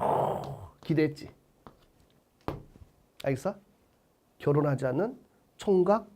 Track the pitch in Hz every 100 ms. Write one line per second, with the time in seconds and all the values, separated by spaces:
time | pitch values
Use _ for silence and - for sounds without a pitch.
0 | - - - - - - - - - 156
1 | 151 147 - - _ _ - _ _ _
2 | _ _ _ _ - - - - - _
3 | _ - 139 131 185 202 _ _ _ _
4 | _ _ _ - 151 147 147 139 131 131
5 | 220 262 - _ _ - - 185 180 214
6 | 202